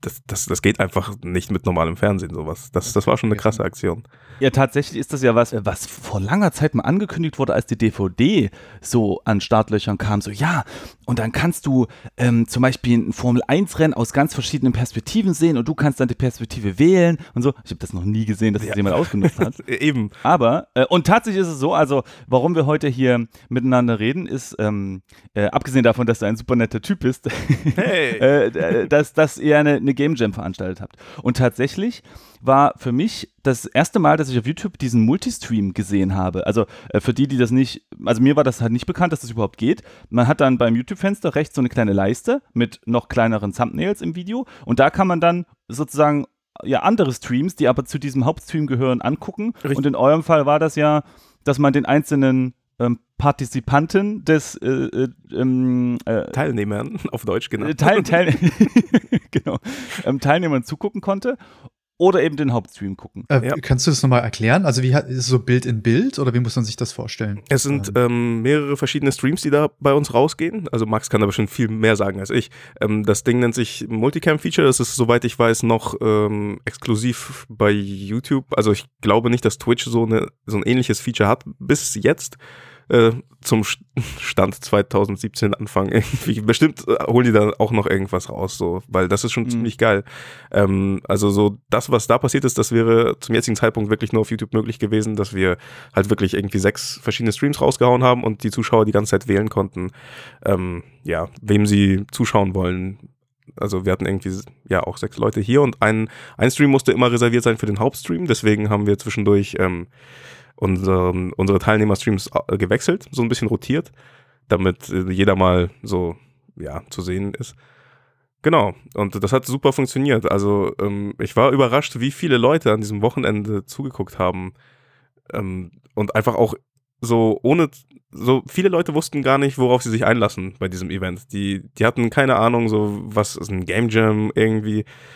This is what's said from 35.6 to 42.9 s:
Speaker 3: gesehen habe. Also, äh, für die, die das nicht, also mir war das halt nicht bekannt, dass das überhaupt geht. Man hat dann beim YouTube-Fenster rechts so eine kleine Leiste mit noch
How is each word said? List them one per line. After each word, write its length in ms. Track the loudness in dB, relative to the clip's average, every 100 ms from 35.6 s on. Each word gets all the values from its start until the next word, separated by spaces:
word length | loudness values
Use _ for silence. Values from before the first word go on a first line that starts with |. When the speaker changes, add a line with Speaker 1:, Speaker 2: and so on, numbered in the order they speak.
| -2
Speaker 3:
gesehen 400 | -4 -2 0 0
habe. 320 | 0 -2 -2 -2
Also, 200 | -2 -2 -6 -4
äh, 100 | -2
für 120 | 0
die, 120 | 0 0
die 100 | 2
das 120 | 2
nicht, 340 | 2 0 -4 _ -6
also 160 | -2 4
mir 140 | 4 4
war 80 |
das 160 | 2 0
halt 120 | -2
nicht 140 | -2 -4
bekannt, 260 | -2 -2
dass 80 | -2
das 100 | -8
überhaupt 260 | -4 -4 -2
geht. 240 | -2 -2 -6 -20 -4
Man 180 | 2 2
hat 120 | 4
dann 160 | 4 4
beim 180 | 2 2
YouTube-Fenster 580 | -2 -4 -4 -2 -4
rechts 200 | -2 -4 -2
so 40 |
eine 80 | -2
kleine 240 | 0 0
Leiste 500 | 2 0 -2 -2 -4 -4
mit 260 | -2 -2 -4
noch 220 | -4